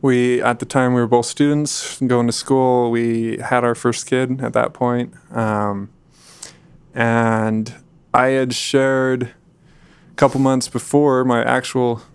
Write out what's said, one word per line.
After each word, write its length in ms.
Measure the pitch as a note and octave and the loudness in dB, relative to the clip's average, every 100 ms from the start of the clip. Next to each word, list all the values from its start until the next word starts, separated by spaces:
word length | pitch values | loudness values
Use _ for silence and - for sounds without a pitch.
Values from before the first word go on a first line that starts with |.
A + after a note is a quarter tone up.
we, 400 | C#3 B2 B2 B2 | 2 2 2 2
at 180 | A#2 A#2+ | 0 -2
the 60 | - | -2
time, 280 | C#3 B2+ | 0 2
we 80 | B2 | 2
were 60 | A#2 | 4
both 180 | A#2+ A#2 | 2 2
students 760 | - D3 D3 D3 - - - | 0 2 2 -2 -6 -10 -4
going 280 | B2+ B2 A#2+ | 0 2 0
to 60 | |
school. 560 | A2+ - C3 C3 B2 A#2+ | -2 0 2 4 2 2
We 480 | A#2 A#2 A#2 A2+ A2 | 0 0 -2 -4 -6
had 240 | A#2 B2 A#2+ | -2 0 2
our 100 | A#2 | 0
first 300 | B2 A#2+ - | -2 -2 -2
kid 340 | B2+ C3 C3 | 0 0 -2
at 120 | A#2+ | -2
that 180 | A#2+ A#2+ | 0 -2
point. 380 | - B2 A#2+ A#2+ - _ A#2 | -2 -2 -2 -4 -10 _ -4
Um, 540 | A2 G#2+ G#2 G2+ G2+ _ _ _ - - - - _ - _ | -2 -2 -2 -4 -10 _ _ _ -20 -20 -20 -20 _ -20 _
and 800 | - A#2 A#2 A2+ A2+ A2 A2 A2 - _ _ _ | -2 0 2 0 0 -2 -4 -6 -12 _ _ _
I 140 | B2 C3 | 0 0
had 240 | C3+ C3 | 0 -2
shared 680 | A#2+ - C#3 C3+ C3+ C3 B2+ | -4 -2 0 0 0 0 -2
a 920 | A#2+ - _ _ _ _ - _ - - | -4 -10 _ _ _ _ -20 _ -20 0
couple 240 | C#3 C3 | 2 2
months 280 | C3+ C3 - | 2 2 -2
before 560 | A#2+ - C#3+ D3 C3 B2+ | -8 0 2 4 2 2
my 180 | A#2+ | 2
actual 580 | A#2 B2+ - C3 B2 A#2 - | 2 0 -2 -2 -2 -2 -10